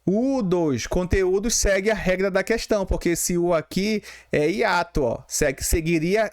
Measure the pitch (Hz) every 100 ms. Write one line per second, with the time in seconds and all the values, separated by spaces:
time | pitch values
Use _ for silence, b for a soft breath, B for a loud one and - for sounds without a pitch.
0 | - 202 262 269 196 180 160 123 - 175
1 | 180 196 185 190 214 - 208 196 196 208
2 | 165 185 196 190 190 226 - 214 190 175
3 | 170 170 - 175 175 165 151 - 202 214
4 | - B B - 151 202 226 180 170 -
5 | 127 - - - 151 139 - 180 160 170
6 | 165 202 214